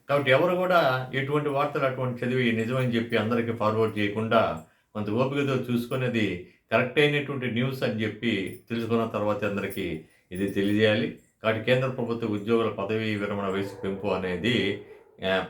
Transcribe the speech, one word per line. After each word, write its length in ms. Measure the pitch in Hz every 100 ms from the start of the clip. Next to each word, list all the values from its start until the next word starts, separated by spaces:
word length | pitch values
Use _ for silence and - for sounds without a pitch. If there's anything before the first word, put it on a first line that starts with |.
| -
కాబట్టి 220 | 143 131
ఎవరు 240 | 131 175 180
కూడా 240 | 180 175 143 127 127
ఎటువంటి 380 | 135 131 147 143
వార్తలు 360 | 135 143 156 135
అటువంటి 300 | 127 127 117
చదివి 260 | 123 127 120
నిజమని 420 | 110 113 131 127 113
చెప్పి 180 | 110 113
అందరికీ 360 | 107 117 113 110
ఫార్వర్డ్ 360 | 107 110 110 104
చేయకుండా 440 | 101 104 113 113 95 80 - _ _
కొంత 140 | 107 104
ఓపికతో 440 | 110 135 143 135 127
చూసుకునేది 600 | 120 120 117 131 123 110 98 87 - _ _
కరెక్ట్ 280 | 113 123 156
అయినటువంటి 460 | 147 147 143 135 123
న్యూస్ 300 | 110 135 131
అని 180 | 127 110
చెప్పి 300 | 107 104 117 101 87 - -
తెలుసుకున్న 360 | 117 113 117 113
తర్వాత 280 | 110 104 104
అందరికీ 420 | 104 98 95 101 90 80 - _ _
ఇది 160 | 90 98 101
తెలియజేయాలి. 520 | 98 104 110 107 - - _ _
కాబట్టి 240 | 107 107
కేంద్ర 240 | 110 127 131
ప్రభుత్వ 400 | 127 117 113 113
ఉద్యోగుల 340 | 104 101 113 110
పదవీ 340 | 101 101 110 110 104
విరమణ 300 | 101 101 98
వయసు 260 | 95 98 -
పెంపు 280 | 98 98 104 92
అనేది, 380 | 92 90 107 117 98 101 - - - -
ఆ, 100 | 95 95 -